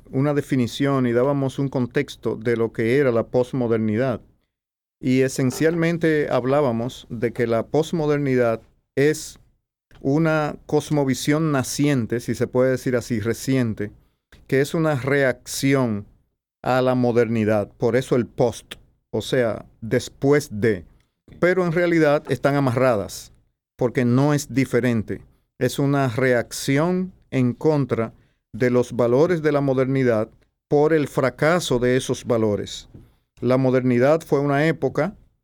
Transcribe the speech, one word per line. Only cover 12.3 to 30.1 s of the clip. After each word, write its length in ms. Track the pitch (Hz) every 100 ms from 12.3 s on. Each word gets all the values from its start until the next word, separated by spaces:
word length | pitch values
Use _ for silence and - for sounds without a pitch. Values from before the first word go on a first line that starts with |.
| 110
se 120 | 120
puede 240 | 127 131
decir 240 | 127 135 123
así, 240 | 113 117
reciente, 720 | 107 113 - 135 117 104 104 - _ _ _ - -
que 140 | 135
es 120 | 147
una 220 | 170 160 139
reacción 1120 | 131 143 135 123 - - 135 135 123 104 98 _ _ _ _ _
a 180 | - 127
la 140 | 127 127
modernidad. 760 | 120 117 113 117 107 110 101 -
Por 180 | 120 117
eso 180 | 131 131
el 100 | 107
post, 500 | - 120 - - - _ _ _
o 100 | 110
sea, 440 | - 135 117 107 - _
después 680 | 110 123 - - 139 147 143
de. 340 | 107 113 95 - _ _ _ _ -
Pero 260 | 170 185 175
en 60 |
realidad 520 | 165 175 170 151 147 -
están 240 | 135 143 143
amarradas, 800 | 135 120 131 110 90 - - _ _ _ _ -
porque 280 | 127 123 120
no 280 | 123 143
es 200 | 147 -
diferente. 680 | 123 135 123 123 117 - 98 - _ _ -
Es 200 | 127 -
una 280 | 139 143 135
reacción 1040 | 117 131 123 113 - - 139 170 185 185 - _
en 220 | 131 123
contra 600 | 120 156 151 131 113 113 - _ _ _
de 160 | 107 123
los 240 | 123 120
valores 480 | 120 120 123 170 175
de 100 | 151
la 80 | 143
modernidad 680 | 139 131 131 135 127